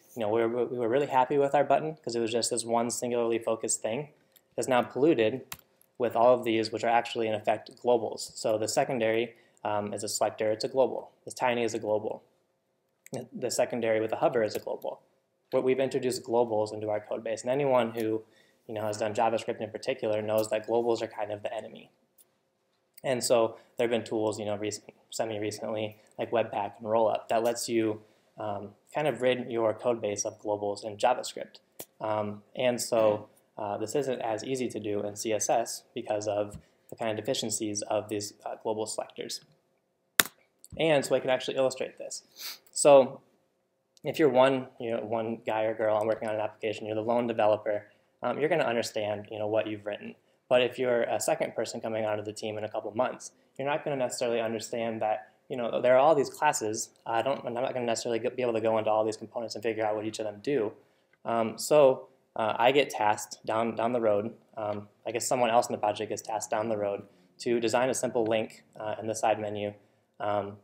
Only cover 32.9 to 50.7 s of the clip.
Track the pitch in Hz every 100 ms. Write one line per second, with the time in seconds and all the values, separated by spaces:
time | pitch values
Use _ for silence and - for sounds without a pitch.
32.9 | 117 110 107 107 _ _ - 104 101 107
33.9 | 151 135 123 120 107 - 135 120 - 107
34.9 | 101 104 101 117 107 - 139 113 - -
35.9 | - 110 107 104 104 104 - - _ _
36.9 | - 113 107 107 135 120 104 107 104 -
37.9 | 110 104 107 101 - - 117 120 107 107
38.9 | - - - 120 - - _ _ _ _
39.9 | _ _ - - - _ _ - - 160
40.9 | 147 127 131 135 127 - 139 131 - -
41.9 | - - - - - - - _ - 156
42.9 | 139 123 131 - _ _ _ _ _ _
43.9 | _ 147 143 156 127 135 135 127 - 120
44.9 | 117 110 113 113 113 - 110 110 110 110
45.9 | 107 110 107 117 107 107 - 110 104 110
46.9 | 107 110 117 120 110 107 107 110 104 -
47.9 | _ _ _ 120 123 147 165 131 117 110
48.9 | - 104 104 101 107 107 110 107 107 104
49.9 | 104 113 - _ _ _ 127 123